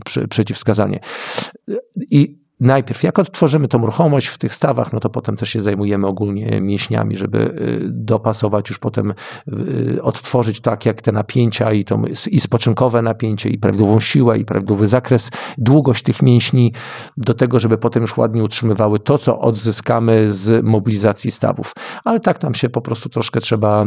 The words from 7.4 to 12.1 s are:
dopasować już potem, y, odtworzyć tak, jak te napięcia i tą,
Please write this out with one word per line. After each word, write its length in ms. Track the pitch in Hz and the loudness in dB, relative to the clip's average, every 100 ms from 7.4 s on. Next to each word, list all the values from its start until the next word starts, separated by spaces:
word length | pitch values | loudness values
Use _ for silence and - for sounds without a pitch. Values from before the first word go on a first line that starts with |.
| 113 - 117 113 - | -2 -2 -4 -4 -4
dopasować 800 | 120 110 110 110 110 104 104 - | -6 -2 0 0 -2 0 -2 -4
już 100 | 104 | -6
potem, 340 | 117 110 101 98 - - 143 107 - 131 117 - | -6 -2 -4 -4 -12 -16 -10 -6 -4 -2 -2 -2
y, 60 | |
odtworzyć 600 | 143 - - 127 110 107 | -2 -4 -2 0 0 -2
tak, 240 | 123 107 117 | -2 -2 -2
jak 160 | 107 | -2
te 100 | - | -2
napięcia 600 | 104 104 127 117 - 110 | -2 0 0 0 0 0
i 120 | 107 95 | 0 0
tą, 180 | 107 110 | -2 -2